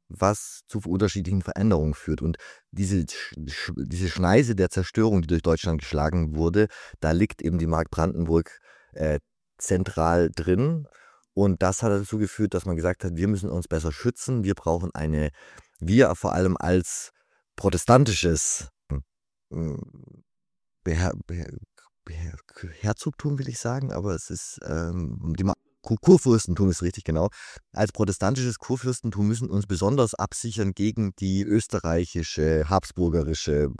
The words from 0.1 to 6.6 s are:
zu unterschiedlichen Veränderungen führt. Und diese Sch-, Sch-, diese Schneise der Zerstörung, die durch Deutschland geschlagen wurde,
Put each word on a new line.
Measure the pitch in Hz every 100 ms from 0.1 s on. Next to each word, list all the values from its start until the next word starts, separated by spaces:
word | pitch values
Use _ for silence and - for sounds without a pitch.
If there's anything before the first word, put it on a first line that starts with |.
| 85 95 104 - - _
zu | 104
unterschiedlichen | 85 95 104 101 90 95
Veränderungen | - - 107 82 78
führt. | 73 - 76
Und | 82 82 - - _
diese | - 95 98 -
Sch-, | - - 76 73
Sch-, | - - -
diese | 69 87 92
Schneise | 90 90 117 120
der | 95 92
Zerstörung, | 95 90 113 110 98
die | 80
durch | 82
Deutschland | 85 82 87 80
geschlagen | - 73 76 90 80
wurde, | 76 82 98